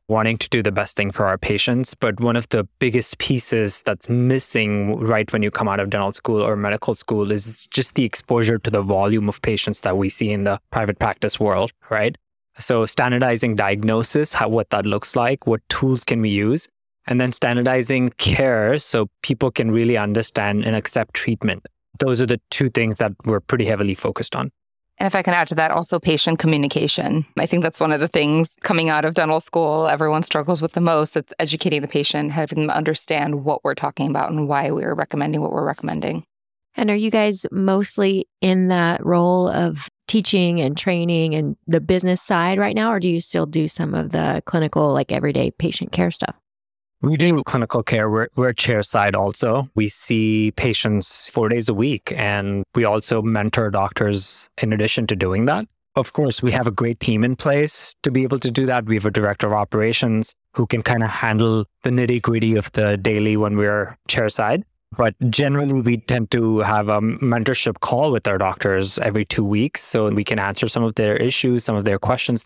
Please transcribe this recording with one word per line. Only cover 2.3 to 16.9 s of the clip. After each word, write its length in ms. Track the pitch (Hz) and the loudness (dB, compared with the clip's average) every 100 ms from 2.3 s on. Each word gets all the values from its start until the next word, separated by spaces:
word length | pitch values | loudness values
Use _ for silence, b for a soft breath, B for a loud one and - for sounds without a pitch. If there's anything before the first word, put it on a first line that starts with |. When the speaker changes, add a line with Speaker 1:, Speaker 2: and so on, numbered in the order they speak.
| 117 | 0
Speaker 1:
of 140 | 117 | 0
the 180 | 117 98 - | -2 -2 -2
biggest 400 | 127 120 - - | 0 0 -2 -6
pieces 640 | - 131 - 113 104 - | -2 -2 0 0 0 -2
that's 260 | - 98 - | -4 -4 -2
missing 920 | 120 123 131 - 117 107 104 101 107 | 0 2 2 0 0 0 0 0 -2
right 320 | 113 110 107 | 0 0 0
when 120 | 110 | 0
you 80 | 107 | -2
come 160 | - 107 | -2 -2
out 120 | 101 | 0
of 120 | 98 | -2
dental 200 | 104 98 | -2 -4
school 300 | - - 110 | -4 -2 0
or 140 | 107 104 | 0 0
medical 400 | 104 107 - 110 | 0 -2 -2 -4
school 360 | - 107 101 | -2 -2 0
is 360 | 104 107 113 - | -2 -4 -8 -6
just 260 | - 127 | -4 -2
the 100 | - | 0
exposure 540 | 120 - - 120 113 113 | -2 -2 0 2 2 0
to 140 | - | 0
the 100 | 104 | -2
volume 480 | 98 95 101 110 104 | 0 0 2 2 0
of 100 | - | -2
patients 380 | - 104 - 104 | -2 -2 -2 -4
that 140 | 98 95 | -2 0
we 140 | 98 | 0
see 220 | - 110 | -2 -2
in 140 | 104 101 | -2 -2
the 140 | 98 - | -4 -4
private 260 | 120 104 101 | -4 -2 -2
practice 420 | 110 - 104 - | -2 -2 -4 0
world, 320 | 107 95 113 _ - | 0 2 0 _ -4
right? 260 | 107 110 - _ _ _ - | 0 -2 -4 _ _ _ -8
So 300 | - 120 110 | 0 0 0
standardizing 680 | - 123 123 127 117 123 104 | 2 2 2 2 2 0 0
diagnosis, 800 | 101 104 110 110 117 147 151 | 0 2 2 2 2 0 0
how, 160 | - 110 | 0 0
what 220 | 113 104 | 0 0
that 160 | 104 101 | -2 0
looks 280 | 101 - 127 | -2 -2 0
like, 300 | 120 135 - | 0 0 0
what 160 | 110 - | -2 -2
tools 340 | - 135 127 | -2 0 0
can 160 | - 117 | 0 0
we 100 | 110 | 2
use, 380 | 101 104 151 - _ _ | 2 2 0 -4 _ _